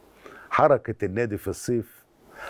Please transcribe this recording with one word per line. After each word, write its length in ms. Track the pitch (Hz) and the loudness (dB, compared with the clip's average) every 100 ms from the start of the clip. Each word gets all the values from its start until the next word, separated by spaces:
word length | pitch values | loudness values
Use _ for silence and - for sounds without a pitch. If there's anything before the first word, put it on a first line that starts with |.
| _ - - - - | _ -20 -20 -20 -4
حركة 540 | - 147 131 - 107 | 4 4 4 0 -6
النادي 340 | 98 101 117 101 | -4 -2 -2 -4
في 100 | 98 | -6
الصيف 560 | - - 120 107 - _ _ - - - | -6 -2 -2 -2 -14 _ _ -20 -18 -16